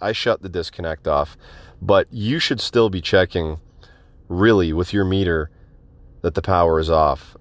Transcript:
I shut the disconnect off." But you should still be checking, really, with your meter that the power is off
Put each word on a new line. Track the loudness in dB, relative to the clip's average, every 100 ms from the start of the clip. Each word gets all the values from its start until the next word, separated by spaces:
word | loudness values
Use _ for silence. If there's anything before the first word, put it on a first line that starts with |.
I | -6
shut | -2 -2 -2
the | -4
disconnect | -8 -8 -8 -8 -6 -2
off." | 0 -2 -8 -20 -20 -20 -8
But | 2 2 2
you | -4 -4 -2
should | -2 -4
still | 0 2 2
be | 0
checking, | 0 2 2 -2 -4 -8 -14 -20 -20 -20 _ -20 -8
really, | 2 4 4 2
with | -2 -2
your | -2 0
meter | 0 0 -2 -4 -12 -20 -20 -20 -20 -20 -8
that | -6
the | -4
power | 0 2 2 2
is | 2
off | 2 2 -2 -10 -20